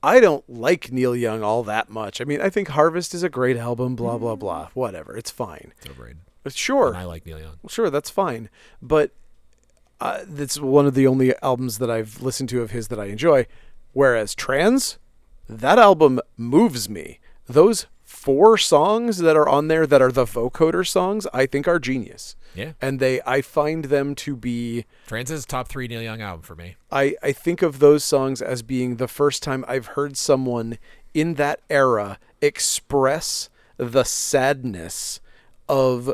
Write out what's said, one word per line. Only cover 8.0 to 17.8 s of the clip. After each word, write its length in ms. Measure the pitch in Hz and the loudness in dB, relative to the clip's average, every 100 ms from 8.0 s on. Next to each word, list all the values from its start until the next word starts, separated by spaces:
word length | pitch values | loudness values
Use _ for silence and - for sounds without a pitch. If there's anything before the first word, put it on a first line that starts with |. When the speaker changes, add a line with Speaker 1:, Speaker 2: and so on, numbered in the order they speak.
| - | -4
Speaker 1:
fine. 380 | - 185 117 110 _ - - | -4 -4 -4 -12 _ -20 -20
But, 280 | 123 151 151 - - _ _ _ _ _ _ _ | 0 0 0 -4 -20 _ _ _ _ _ _ _
uh, 200 | - - 196 | -6 -6 -10
that's 320 | 147 143 147 | -10 -8 -6
one 260 | 143 143 143 | 2 4 4
of 80 | |
the 140 | 131 135 | 4 4
only 260 | 131 127 127 | 4 2 0
albums 380 | 135 123 127 107 | -2 -2 -4 -6
that 100 | 123 | -4
I've 320 | 113 110 107 | -4 -6 -8
listened 280 | 127 - 131 | -8 -6 -6
to 120 | 123 | -4
of 80 | 113 | -4
his 200 | 117 110 | -8 -8
that 100 | 113 | -10
I 60 | 101 | -10
enjoy. 420 | 107 160 143 117 - - - - | -2 2 2 2 -8 -20 -20 -10
Whereas 420 | 131 135 117 104 - | 2 4 4 -2 -8
Trans, 640 | - 135 175 262 - - _ _ _ - - | -4 0 2 2 -2 -10 _ _ _ -20 -18
that 300 | 113 123 214 | -6 2 8
album 400 | 208 170 151 127 - - | 8 8 6 4 -4 -10
moves 500 | 117 143 226 123 101 | 0 4 4 0 -8
me. 320 | 98 78 - - - - | -10 -12 -18 -20 -20 -2
Those 400 | 127 190 226 | 4 6 4